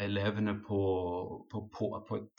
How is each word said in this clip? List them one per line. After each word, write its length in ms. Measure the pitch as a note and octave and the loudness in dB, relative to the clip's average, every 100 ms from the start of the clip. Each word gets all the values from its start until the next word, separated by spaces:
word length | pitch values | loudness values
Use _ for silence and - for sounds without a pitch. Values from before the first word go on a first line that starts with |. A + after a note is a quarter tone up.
| G2+ | 0
elevene 500 | G2+ G#2 G#2 G#2 G#2 - | 2 2 2 2 0 0
på, 160 | G2+ F#2+ F#2 F2+ F2+ F2 G2 G2+ | 2 4 2 0 -2 -4 -8 -8
på, 120 | G#2+ G#2+ | -8 -6
på, 140 | - G#2 G#2 G#2+ | -2 -2 -2 -4
på 100 | G#2+ | -6
et 100 | G#2+ | -6